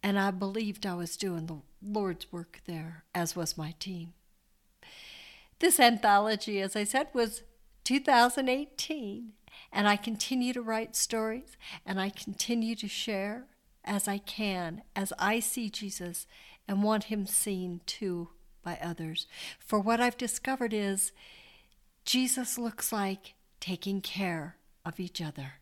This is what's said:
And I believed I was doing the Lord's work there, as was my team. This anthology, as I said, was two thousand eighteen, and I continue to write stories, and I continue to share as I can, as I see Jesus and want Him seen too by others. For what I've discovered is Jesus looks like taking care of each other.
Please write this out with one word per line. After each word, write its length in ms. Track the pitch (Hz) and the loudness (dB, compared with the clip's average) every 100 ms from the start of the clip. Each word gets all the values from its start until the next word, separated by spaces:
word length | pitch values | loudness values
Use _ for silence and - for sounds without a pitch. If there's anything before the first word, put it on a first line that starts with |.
And 160 | 202 202 | 2 2
I 140 | 196 | 2
believed 540 | 185 196 196 214 196 202 | 2 -2 -2 -4 -2 -4
I 80 | |
was 240 | 175 170 - | -4 -4 -4
doing 300 | 196 170 165 | -2 -2 -4
the 140 | 156 - - | -8 -12 -14
Lord's 500 | 196 208 196 175 - | -4 -2 0 -2 -8
work 300 | 175 170 - - | -10 -12 -14 -10
there, 360 | 165 165 160 _ | -8 -8 -12 _
as 220 | 180 170 180 | -2 -2 -2
was 220 | 160 - | -4 -4
my 160 | 156 165 | -6 -8
team. 340 | 190 180 170 - _ _ _ _ _ _ - - - - - - - _ | -8 -8 -10 -16 _ _ _ _ _ _ -20 -20 -20 -20 -20 -20 -20 _
This 220 | 330 320 | 4 10
anthology, 840 | 240 233 214 202 214 208 - 202 | 8 8 6 8 6 0 0 0
as 140 | 190 214 | 0 0
I 80 | |
said, 240 | 208 262 302 | 2 0 0
was 320 | 247 226 214 - _ - - | 2 0 0 -14 _ -20 -10
two 160 | - 269 | 0 2
thousand 480 | 269 254 247 262 262 | 8 8 8 6 2
eighteen, 880 | 254 294 - - 311 214 214 233 - - - - | 2 0 -6 -6 -4 -4 -8 -10 -16 -20 -20 -6
and 140 | - 208 | 2 4
I 100 | 202 | 4
continue 560 | 220 214 - 262 247 | 0 -4 -2 0 0
to 80 | 247 | -2
write 340 | 226 220 226 - | -2 -2 -2 -2
stories, 600 | - 226 220 226 262 - - 170 - | 0 0 0 -4 -10 -18 -16 -14 -4
and 140 | 190 | -2
I 100 | 190 | -2
continue 680 | - - 202 - 233 226 226 | -4 -10 -6 -2 0 0 -4
to 120 | 208 | -6
share 600 | - - 202 202 226 254 _ _ _ | -6 -4 -2 -2 -6 -12 _ _ _
as 240 | - 202 202 | -4 -2 0
I 120 | 202 | -4
can, 640 | - - 208 185 170 175 - - | -6 -4 -2 -2 -4 -6 -8 -6
as 160 | 196 - | -4 0
I 220 | 185 226 | 2 2
see 300 | 226 - 220 | 0 -4 -4
Jesus 580 | - 202 - 175 170 - - - - - | -6 -8 -8 -8 -8 -12 -18 -20 -20 -2
and 160 | 196 | 2
want 220 | 208 214 208 | 4 2 0
Him 200 | 214 190 | -4 0
seen 560 | - - 190 180 175 - | 0 0 -2 -4 -6 -8
too 440 | - 202 175 170 - - - | -4 -4 -4 -6 -12 -20 -14
by 140 | - 170 | -10 -6
others. 460 | 170 165 160 156 - - - - | -6 -6 -6 -6 -8 -12 -14 -14
For 220 | - 214 | 0 0
what 200 | 202 233 | 4 4
I've 180 | 247 240 | 2 0
discovered 560 | 247 - - 262 233 | -4 -4 -2 0 0
is 380 | 214 202 196 - - - - - - _ _ _ _ - | 0 0 0 0 -4 -20 -20 -20 -20 _ _ _ _ 0
Jesus 520 | 247 254 262 247 - | 2 2 0 -2 -2
looks 340 | 233 - - | -4 -4 -2
like 420 | 214 196 190 - - _ _ | 0 0 -2 -10 -20 _ _
taking 420 | - 180 196 196 | -6 -4 -2 -4
care 560 | - 185 190 165 151 - _ _ - | -4 -4 -2 -2 -6 -12 _ _ -12
of 140 | 160 | -8
each 220 | 175 - | -8 -6
other. 320 | 165 185 135 - | -6 -6 -10 -12